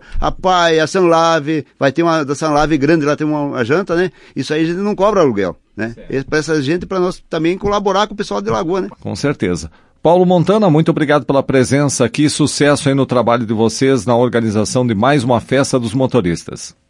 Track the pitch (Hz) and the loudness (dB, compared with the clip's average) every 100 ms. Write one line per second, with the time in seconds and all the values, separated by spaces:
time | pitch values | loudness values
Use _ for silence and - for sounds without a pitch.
0 | - - 147 - 185 180 170 160 156 196 | -4 -4 -2 -2 0 2 2 2 0 2
1 | 175 165 165 165 143 160 - - 135 135 | 4 4 2 0 -2 -4 -6 -2 -2 2
2 | 170 160 139 143 160 147 151 151 139 165 | 0 0 -2 -4 0 0 2 2 2 2
3 | 143 143 151 151 143 127 113 165 190 170 | 0 -2 -2 -2 -4 -4 -2 -2 0 -2
4 | 185 - - - 135 156 165 175 202 180 | -4 -6 -14 -8 -4 -2 -2 -2 -4 0
5 | 202 202 147 101 92 82 _ - 110 117 | 0 2 2 0 -4 -6 _ -10 -10 -10
6 | - 127 135 151 151 156 135 175 180 190 | -8 -6 -4 -4 -2 -2 -2 -4 -4 -4
7 | 180 - - 165 165 190 202 208 202 190 | -4 -4 -8 -4 -2 -2 -2 -2 0 0
8 | 214 208 196 202 202 220 165 190 196 - | -2 -4 -6 -6 -4 -4 -2 -4 -4 -10
9 | 107 107 143 139 95 85 78 - _ _ | -10 -4 -4 -2 -2 -2 -8 -18 _ _
10 | 151 180 180 180 160 214 202 151 165 143 | 2 4 4 2 2 2 4 4 2 0
11 | 147 147 123 139 131 131 120 139 143 - | 0 0 0 -2 2 2 2 2 0 0
12 | 117 - 147 - 143 - 143 143 139 139 | -2 0 0 0 -2 2 2 2 0 0
13 | 127 123 113 120 110 110 113 - 135 131 | 0 0 2 0 0 0 0 2 0 2
14 | 101 120 123 117 113 104 101 127 123 98 | 2 2 2 0 0 0 0 0 0 0
15 | 127 147 120 117 - 131 131 131 117 135 | 2 2 2 0 0 0 0 -2 -2 0
16 | 127 123 87 80 - - - - | 0 2 0 -2 -8 -14 -16 -20